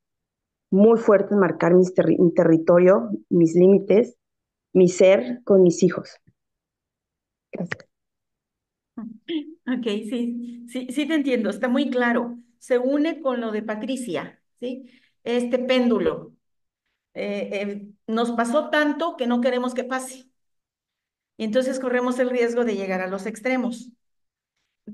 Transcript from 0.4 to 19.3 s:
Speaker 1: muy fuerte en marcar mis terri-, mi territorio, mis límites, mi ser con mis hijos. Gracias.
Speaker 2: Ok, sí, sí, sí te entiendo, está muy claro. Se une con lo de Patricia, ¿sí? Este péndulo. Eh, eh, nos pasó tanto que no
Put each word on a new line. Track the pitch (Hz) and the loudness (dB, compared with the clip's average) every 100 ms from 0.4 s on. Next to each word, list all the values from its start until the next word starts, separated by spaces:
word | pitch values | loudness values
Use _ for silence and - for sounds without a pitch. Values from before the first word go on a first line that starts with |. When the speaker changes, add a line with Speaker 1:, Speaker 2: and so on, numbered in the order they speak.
| _ _ - | _ _ -2
Speaker 1:
muy | 190 220 226 | 4 6 6
fuerte | 226 196 202 | 4 2 4
en | 208 | 2
marcar | 180 - 170 180 | 0 2 4 4
mis | 185 | 4
terri-, | 185 165 - | 2 2 4
mi | 175 | 4
territorio, | 175 170 160 165 175 180 214 226 - - | 4 4 4 4 6 6 4 0 -10 -2
mis | 175 160 175 | 2 4 6
límites, | 185 196 196 196 240 _ _ _ _ _ _ | 6 6 4 2 2 _ _ _ _ _ _
mi | - 180 | 4 4
ser | - 190 208 247 240 | 6 4 4 0 -10
con | - 196 | 2 6
mis | 180 - | 6 4
hijos. | 180 - - - _ _ _ _ _ _ _ _ _ _ _ _ _ | 0 0 -12 -20 _ _ _ _ _ _ _ _ _ _ _ _ _
Gracias. | - 175 - - _ _ _ _ _ _ _ _ _ _ - | -12 -10 -12 -16 _ _ _ _ _ _ _ _ _ _ -16
Speaker 2:
Ok, | 214 - - 320 294 - 247 262 233 208 220 | -16 -16 -10 -10 -10 -14 -8 -6 -4 -6 -6
sí, | 247 240 240 - - - | -6 -6 -8 -12 -16 -12
sí, | 254 254 | -12 -8
sí | 285 294 | -8 -4
te | 320 | -2
entiendo, | 277 233 202 | -2 -2 -4
está | - 254 | -4 -2
muy | 240 - | -2 -2
claro. | 247 240 233 240 - _ _ | -2 -2 -2 -4 -12 _ _
Se | - 247 | -4 -2
une | 254 294 320 320 | 0 0 -2 -2
con | 269 240 | -6 -4
lo | 226 | -6
de | 208 | -6
Patricia, | 220 214 220 254 233 147 175 _ _ - | -8 -10 -6 -8 -6 -8 -10 _ _ -14
¿sí? | 247 269 - _ _ _ | -12 -12 -16 _ _ _
Este | 233 240 240 254 | -6 -4 -2 -4
péndulo. | 240 254 240 202 170 - - _ _ _ _ _ _ _ _ | 0 0 2 0 -2 -4 -14 _ _ _ _ _ _ _ _
Eh, | 175 202 202 202 | -10 -8 -8 -8
eh, | 202 202 202 - _ - | -8 -8 -10 -16 _ -6
nos | 226 240 | -4 -2
pasó | 233 240 294 302 | -2 -2 -2 0
tanto | 302 294 285 330 330 | -2 0 -2 -6 -6
que | |
no | 240 | -4